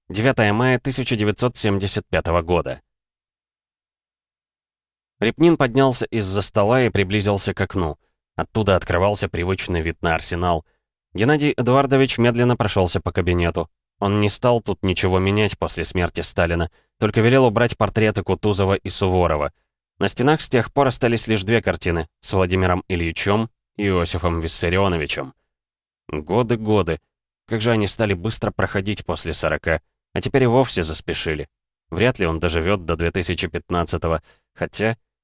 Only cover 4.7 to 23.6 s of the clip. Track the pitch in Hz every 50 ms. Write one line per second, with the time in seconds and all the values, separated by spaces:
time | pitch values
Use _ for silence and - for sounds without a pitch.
4.7 | _ _ _ _ _ _ _ _ _ - 101 113 113 - 156 175 165 - 143 123
5.7 | 113 135 135 135 123 - - - - 113 104 92 95 101 95 - - 107 101 104
6.7 | 123 131 127 110 92 104 98 92 101 107 95 104 101 98 - - 95 - 98 -
7.7 | - 95 85 78 73 - _ _ _ _ _ _ _ - - - - 110 107 101
8.7 | 95 85 - - 82 85 95 101 104 98 - 87 - 87 85 92 95 90 - -
9.7 | 90 85 78 82 80 - - 85 80 78 - - 90 85 90 87 85 80 - _
10.7 | _ _ _ _ _ _ _ _ - 90 107 123 151 151 147 147 - - 123 117
11.7 | 127 139 139 131 139 131 135 127 - - 117 120 117 120 123 123 120 - 117 101
12.7 | - 101 92 87 - 92 - 98 - 95 87 87 90 87 87 85 - 87 82 -
13.7 | _ _ _ _ _ - 101 98 101 104 104 104 - - - 123 120 117 - -
14.7 | 95 - - 95 90 - - 92 92 92 92 98 101 104 107 98 - - 90 78
15.7 | - - 80 - - 92 87 85 - - 82 - - - 87 85 85 82 85 87
16.7 | _ _ _ _ _ - 113 107 - 113 107 120 127 135 131 123 104 117 120 117
17.7 | - - 113 98 - 110 110 107 104 101 90 - 95 - - 107 101 92 98 95
18.7 | 98 95 - 95 - - 101 92 90 90 87 82 78 73 73 71 - _ _ _
19.7 | _ _ _ _ _ - 98 98 - - 123 139 156 151 - - - 123 110 -
20.7 | - 143 139 131 120 - - 120 117 113 - 113 110 104 95 98 117 113 - 98
21.7 | 87 - - 90 85 85 78 - _ _ - - - 95 95 87 92 95 92 90
22.7 | 90 90 - - 92 85 85 82 82 - - 98 101 107 113 110 _ _